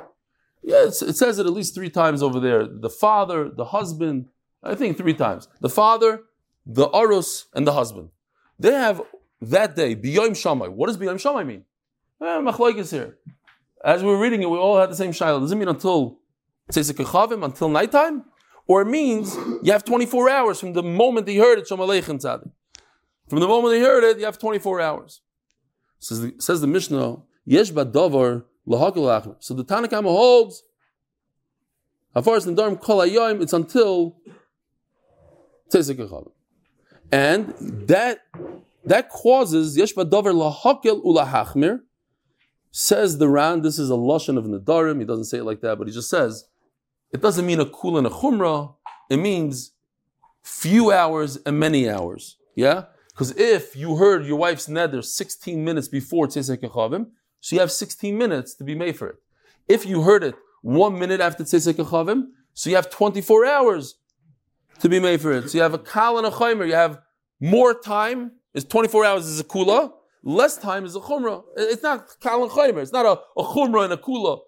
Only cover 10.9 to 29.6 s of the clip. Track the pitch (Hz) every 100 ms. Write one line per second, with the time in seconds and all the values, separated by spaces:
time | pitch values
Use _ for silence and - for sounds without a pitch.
10.9 | 202 185 190 277 285 151 98 - _ _
11.9 | _ _ _ 330 330 269 226 233 214 170
12.9 | 156 117 - - - _ _ _ _ 147
13.9 | 175 196 202 233 226 175 175 190 202 190
14.9 | 170 190 160 165 147 139 208 190 147 190
15.9 | 175 120 - _ _ _ _ - - 147
16.9 | 143 170 175 220 226 151 - 160 151 220
17.9 | 285 320 294 - _ _ _ - 190 202
18.9 | 294 285 220 202 180 - - 180 208 220
19.9 | 240 240 247 254 269 233 180 185 175 175
20.9 | 175 240 233 196 202 240 220 - 185 185
21.9 | 196 165 143 135 120 - - _ - _
22.9 | _ _ _ _ 147 180 226 233 233 254
23.9 | 262 226 220 214 - 220 208 202 180 160
24.9 | - - - _ _ _ _ _ _ _
25.9 | _ - 113 117 - - 170 147 185 175
26.9 | 143 123 120 _ _ - 143 214 151 131
27.9 | 127 175 139 127 120 - _ - 117 170
28.9 | 190 135 110 104 - - 131